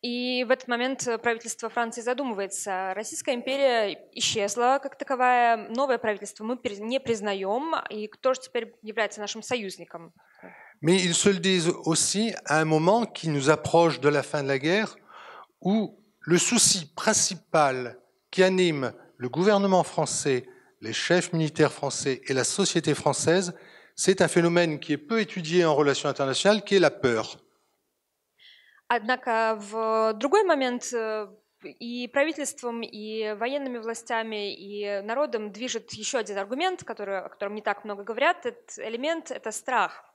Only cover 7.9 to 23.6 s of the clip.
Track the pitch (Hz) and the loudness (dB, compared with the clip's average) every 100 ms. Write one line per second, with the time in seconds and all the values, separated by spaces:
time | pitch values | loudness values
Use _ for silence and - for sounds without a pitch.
7.9 | 214 214 - 262 254 - 240 226 _ 214 | -8 -10 -2 -2 0 -2 -6 -6 _ -10
8.9 | 214 208 214 208 226 214 254 196 180 170 | -4 -4 -4 -8 -8 -6 -6 -6 -12 -16
9.9 | 170 170 _ _ _ - - - _ 147 | -18 -18 _ _ _ -20 -20 -20 _ 2
10.9 | 190 180 165 208 190 180 185 165 - - | 4 4 4 4 4 2 2 2 0 0
11.9 | 165 - 196 226 - - 151 156 156 165 | 0 0 0 -2 -4 0 0 4 4 4
12.9 | 220 233 - 160 143 135 151 - 165 170 | 4 0 -4 -2 0 2 2 4 4 4
13.9 | 131 143 147 135 151 135 135 147 190 214 | 4 2 2 0 -4 -2 0 0 0 0
14.9 | - _ - - - - _ 180 214 196 | -6 _ -20 -20 -20 -20 _ 0 0 0
15.9 | - _ _ - 170 - 240 - 196 151 | -8 _ _ 2 2 4 4 4 2 -4
16.9 | - - 214 - 175 _ 160 143 131 123 | -2 0 2 0 -4 _ 2 2 0 -6
17.9 | 104 _ _ _ - 185 185 180 147 123 | -12 _ _ _ 2 4 6 2 2 -4
18.9 | - - _ 123 123 190 202 196 185 160 | -6 -20 _ -6 2 4 4 4 4 2
19.9 | - 151 - 147 127 - - _ _ 110 | 0 -2 -2 0 0 -2 -20 _ _ -8
20.9 | 107 - 180 170 165 156 147 147 - 143 | -6 2 2 2 0 -2 4 2 2 -6
21.9 | - 143 123 - 131 120 - 190 175 156 | -2 -2 -4 -2 0 0 0 2 2 0
22.9 | 143 156 135 - 175 180 165 | 0 2 2 2 2 2 -8